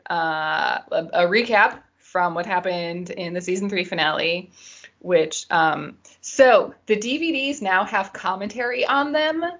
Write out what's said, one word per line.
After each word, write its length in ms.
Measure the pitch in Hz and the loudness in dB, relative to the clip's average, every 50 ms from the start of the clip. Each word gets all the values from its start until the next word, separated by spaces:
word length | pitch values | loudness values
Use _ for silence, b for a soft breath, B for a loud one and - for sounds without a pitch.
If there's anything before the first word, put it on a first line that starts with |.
| - - | -8 -4
uh, 680 | 175 170 165 160 156 156 156 156 156 - - - 60 - - - | -2 -2 0 0 -2 -2 -2 -2 0 0 0 0 0 -2 -4 -4
a, 180 | - 160 165 160 - | -4 -4 -4 -2 0
a 140 | 175 175 175 | 2 2 4
recap 540 | 196 226 233 233 220 202 214 233 - - - _ _ _ | 4 2 2 4 4 4 4 4 2 -2 -18 _ _ _
from 380 | _ _ - 180 180 175 170 | _ _ -2 0 0 0 -2
what 100 | 170 175 | -4 -4
happened 640 | 214 190 180 180 185 175 175 170 170 170 180 180 175 | -2 -2 -2 -2 -2 -4 -4 -4 -6 -6 -8 -10 -10
in 240 | - - 175 170 175 | -10 -10 -8 -6 -6
the 80 | 180 | -6
season 280 | 175 180 185 196 202 196 | -4 -4 -4 -2 -2 -2
three 140 | 202 180 170 | -2 -2 -4
finale, 680 | - 185 165 151 156 156 - 160 165 170 180 185 - B B B B B B B B B _ | -2 0 0 0 0 2 0 0 -2 -2 -4 -6 -12 B B B B B B B B B _
which, 460 | - 180 180 160 156 156 - - - - | -2 2 4 4 4 2 -2 -8 -6 0
um, 480 | - 170 160 160 151 151 151 - - - _ b b b | 2 2 2 2 2 -2 -6 -10 -12 -18 _ b b b
so 520 | b - - - 262 254 226 190 - - - _ _ | b -4 4 6 6 8 8 6 4 2 -6 _ _
the 100 | - 214 | -2 -2
D 220 | 208 214 240 269 311 | 0 -2 -4 -4 -4
V 140 | 330 330 | -2 -2
Ds 300 | 294 269 269 277 285 - | -2 -2 -2 -4 -4 -4
now 220 | 208 190 185 185 - | -2 0 0 0 0
have 300 | - 226 196 190 - - | 0 -2 -2 -2 -4 -8
commentary 720 | - - 185 190 190 202 208 - 240 247 240 247 247 - | -8 -6 -4 -4 -4 -6 -8 -6 -6 -4 -4 -2 -2 0
on 260 | - 269 277 285 294 | 0 2 0 0 0
them. 320 | 294 302 311 311 311 320 330 349 349 | 0 0 0 0 -2 -2 -4 -6 -6